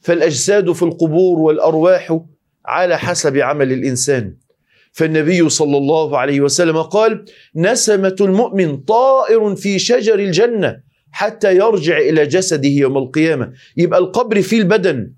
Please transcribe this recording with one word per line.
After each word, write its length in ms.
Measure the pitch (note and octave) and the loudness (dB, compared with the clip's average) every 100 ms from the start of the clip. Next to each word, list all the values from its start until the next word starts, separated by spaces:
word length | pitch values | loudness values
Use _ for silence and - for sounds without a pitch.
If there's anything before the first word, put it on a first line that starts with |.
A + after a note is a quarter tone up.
فالأجساد 680 | - E3+ E3 C3+ - G3+ F3 | 0 0 0 0 0 0 0
في 120 | E3+ | 0
القبور 560 | E3+ E3 D#3+ D#3+ F#3 E3+ | -2 0 0 2 2 2
والأرواح 800 | D#3 D3+ D#3+ D#3 E3+ F3+ - E3 - _ _ _ | 2 2 0 2 2 2 0 -6 -6 _ _ _
على 320 | - C3+ F3+ D#3+ | -6 -2 0 0
حسب 400 | C#3+ F3 D3+ C#3 | -2 -2 0 0
عمل 340 | C3 D3 C3+ | -2 0 -2
الإنسان. 600 | C3 B2+ B2+ C#3+ C3 G2 - _ _ _ _ _ | -2 -4 -4 -2 -2 -4 -14 _ _ _ _ _
فالنبي 580 | - D#3+ D#3 D3+ F3+ D#3+ | -4 -2 0 0 2 2
صلى 280 | - D3+ C#3+ | 0 0 0
الله 400 | C#3 D#3+ D#3 C#3 | 0 0 0 -2
عليه 240 | C3+ C#3 | 0 0
وسلم 400 | C#3+ C#3 E3+ D#3+ | 0 2 0 0
قال: 440 | D#3+ G#3 A3+ A3 - - _ | -2 0 0 -2 -12 -20 _
"نسمة 600 | D#3 F3+ B3 G#3+ G#3 F#3+ F#3+ | -4 -2 0 0 0 0 0
المؤمن 560 | G3+ F#3 A#3+ G3 E3+ C3+ | 0 2 0 0 -2 -4
طائر 800 | - A3+ C4+ C4+ A#3 A3+ G#3+ | -2 2 2 2 2 0 0
في 240 | F#3+ G3+ F#3+ | -4 -4 -2
شجر 400 | - B3 G#3+ G#3 | 0 0 2 0
الجنة 580 | G3+ E3+ A#3+ A3+ C#3+ - _ _ _ | 0 0 0 0 -4 -6 _ _ _
حتى 440 | - G#3 G#3 G3+ | -6 -6 -2 2
يرجع 420 | F#3 A3 G3+ D3+ D#3 | 4 2 0 0 0
إلى 280 | C#3+ D#3 | 2 2
جسده 440 | C#3+ F3 F#3 D3+ C#3 | 2 0 -2 -2 0
يوم 280 | C#3+ C3+ C#3 | 2 0 -2
القيامة". 540 | B2+ D#3 D#3+ D3 A2+ - - - | -4 -2 0 -2 -6 -12 -12 -2
يبقى 220 | E3+ F3 | 0 2
القبر 420 | F3+ A3 A#3+ G#3 | 0 -2 0 -2
فيه 180 | - A3 | 0 0
البدن 520 | F#3 G#3+ F3+ C3+ F#2+ | 2 2 0 -4 -8